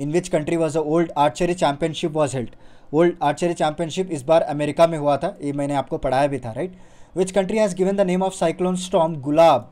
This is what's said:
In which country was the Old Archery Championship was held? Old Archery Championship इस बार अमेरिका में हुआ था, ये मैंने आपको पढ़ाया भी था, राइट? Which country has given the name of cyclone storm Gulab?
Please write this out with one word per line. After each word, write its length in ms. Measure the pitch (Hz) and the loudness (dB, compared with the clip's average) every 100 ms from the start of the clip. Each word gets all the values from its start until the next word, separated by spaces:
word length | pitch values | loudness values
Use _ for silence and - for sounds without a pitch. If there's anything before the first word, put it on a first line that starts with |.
In 120 | 143 170 | -2 -2
which 140 | 180 | 0
country 260 | 160 147 165 | -2 0 0
was 200 | 160 156 | 0 0
the 60 | 151 | 0
Old 280 | 165 165 143 | 0 0 2
Archery 360 | 147 - 175 180 | 2 2 -2 0
Championship 500 | 156 147 165 143 170 | 0 0 -4 -4 -4
was 220 | 156 143 | -2 -2
held? 220 | 131 113 - - - - | -2 -8 -12 -20 -20 -2
Old 220 | 147 175 170 | 2 2 2
Archery 320 | 147 147 175 | -2 0 -2
Championship 560 | 170 156 147 160 185 185 | 0 -2 -2 -6 -4 -6
इस 120 | 151 | -4
बार 200 | 131 165 | 2 2
अमेरिका 440 | - 147 147 143 165 | 2 -2 -2 2 2
में 120 | 160 | 2
हुआ 180 | 143 139 | 0 0
था, 200 | 175 190 | -2 -6
ये 100 | 143 | -6
मैंने 220 | 143 143 | -4 -2
आपको 240 | 143 131 160 | -2 -4 -4
पढ़ाया 280 | 139 127 143 | -2 0 0
भी 120 | 135 | -2
था, 140 | 123 | -8
राइट? 240 | 117 180 - - - - 165 | -8 -8 -10 -20 -20 -8 -4
Which 160 | 185 | -2
country 260 | 202 185 214 | 0 0 0
has 180 | 214 180 | 0 0
given 200 | 185 196 | 0 2
the 60 | 180 | 0
name 180 | 185 | 0
of 100 | 190 | -2
cyclone 440 | - 170 165 180 180 | 0 -2 0 -2 -2
storm 340 | - 190 160 156 | 0 0 0 -2
Gulab? 480 | 135 151 165 127 107 | 0 6 6 6 0